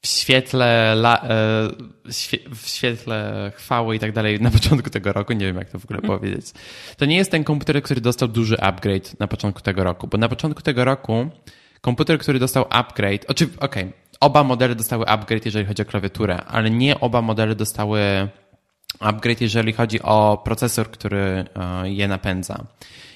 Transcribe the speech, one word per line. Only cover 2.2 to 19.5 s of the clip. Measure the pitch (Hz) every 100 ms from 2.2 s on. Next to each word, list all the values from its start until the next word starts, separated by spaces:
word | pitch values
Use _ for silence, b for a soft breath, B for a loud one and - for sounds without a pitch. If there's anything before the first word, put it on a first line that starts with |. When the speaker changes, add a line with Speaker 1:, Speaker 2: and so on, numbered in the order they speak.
| - - -
Speaker 1:
w | 113 -
świetle | - 127 113 - 110 104 104 101 -
chwały | - 120 113 110
i |
tak | 110
dalej | 107 107 104
na | 113
początku | 110 - 143 -
tego | - 98
roku. | 98 101
Nie | 113 95
wiem, | 90
jak | 98
to | 92
w |
ogóle | - 95
Speaker 2:
Mhm. | 202 98
Speaker 1:
powiedzieć. | 101 98 - B B B B -
To |
nie | 143 170
jest | 190
ten | 165
komputer, | 147 147 143 143
który | 143 123
dostał | 117 120 123
duży | 113 110 110
upgrade | 95 95 104 95 - -
na | 104
początku | - 104 95
tego | - 95
roku, | 92 85 -
bo | 104
na | 113
początku | - 156 143
tego | - 123
roku | 123 135 - 113 139 - B B B B
komputer, | - 120 156 160
który | - 131
dostał | 131 135 -
upgrade, | 117 120 - 98 101 -
oczy-, | 135 160 -
okej, | 143 107 92 - _ -
oba | 143 147
modele | 135 123 127
dostały | 117 113 120 113
upgrade, | 107 101 113 113
jeżeli | 107 101
chodzi | 104
o | 104
klawiaturę, | 104 95 - 104 87
ale | - 113 110
nie | 113 135 -
oba | 120 120
modele | 113 110 110
dostały | 107 107 - 104 107 101 98 101 - _ _ _ _ - -
upgrade, | 107 107 120 113
jeżeli | 120